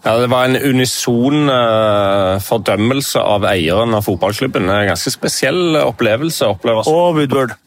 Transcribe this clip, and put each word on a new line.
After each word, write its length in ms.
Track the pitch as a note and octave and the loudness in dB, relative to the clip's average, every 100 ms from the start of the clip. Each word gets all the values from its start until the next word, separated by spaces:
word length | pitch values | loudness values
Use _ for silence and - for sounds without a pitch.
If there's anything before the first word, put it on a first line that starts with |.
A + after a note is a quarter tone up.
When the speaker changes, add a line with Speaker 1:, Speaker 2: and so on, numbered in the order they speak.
Speaker 1:
Ja, 140 | A2 A2+ | 0 0
det 140 | B2 | 2
var 140 | B2 B2+ | 2 2
en 80 | B2+ | 2
unison, 920 | C#3 B2+ B2+ - - A#2 B2+ D3+ D3 | 2 2 0 -2 -2 0 2 2 2
eh, 880 | B2+ A#2 A2 G#2+ G#2 G2 G2+ F#2+ F#2+ | 2 2 2 2 2 2 0 0 -2
fordømmelse 800 | - A2+ F#2+ G2+ A2+ C#3 - B2+ | -2 -2 0 0 0 -2 -2 -2
av 220 | - G#2 | 0 0
eieren 480 | G2 G2 D#2+ F#2+ A#2 | 0 0 0 0 0
av 140 | G#2+ G#2 | 0 -2
fotballklubben. 580 | F2+ F#2+ A2 C3 - | -2 -2 -2 -4 -2
Det 80 | F2+ | -2
er 140 | G2+ G2+ | 0 0
en 20 | |
ganske 180 | F#2 - | -2 -4
spesiell 640 | - - - C3 E3+ E3+ D#3 | -6 -6 -2 -2 0 0 0
opplevelse 720 | C3+ A2+ A#2 A2+ D#3+ D#3 A#2+ | 0 0 0 0 -2 -2 -2
å 80 | |
oppleve. 320 | G2 A#2+ A2 A2 | 0 0 0 2
Speaker 2:
Og 300 | D#3+ F3 D#3+ | 2 2 2
Woodward. 340 | C#3+ C#3 B2+ A#2 | 0 0 -2 -6